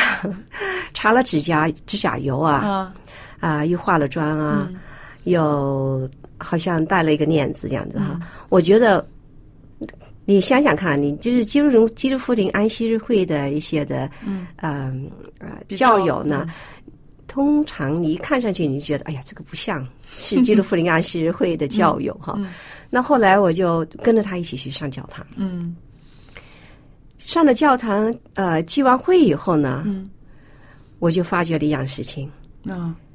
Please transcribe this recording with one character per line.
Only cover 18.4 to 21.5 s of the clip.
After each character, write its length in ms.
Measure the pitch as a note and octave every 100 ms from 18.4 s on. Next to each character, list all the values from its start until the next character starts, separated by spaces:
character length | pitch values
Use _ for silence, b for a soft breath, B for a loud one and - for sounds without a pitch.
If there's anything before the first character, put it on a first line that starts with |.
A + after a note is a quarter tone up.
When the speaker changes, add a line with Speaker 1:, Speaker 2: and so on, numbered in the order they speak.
| A3+
Speaker 1:
去， 140 | F#3 D3+
你 120 | C3+
就 60 |
觉 140 | D3 C#3+
得 60 | -
，“哎 40 |
呀， 80 | C#3
这 100 | C3+
个 80 | -
不 120 | - -
像 300 | - E3 C3 - -
是 360 | - - A#3
基 120 | B3
督 80 | G#3+
福 140 | F#3 F3+
临 140 | E3+
安 120 | D#3+
息 200 | E3 F3
日 100 | D#3+
会 240 | E3+ F3+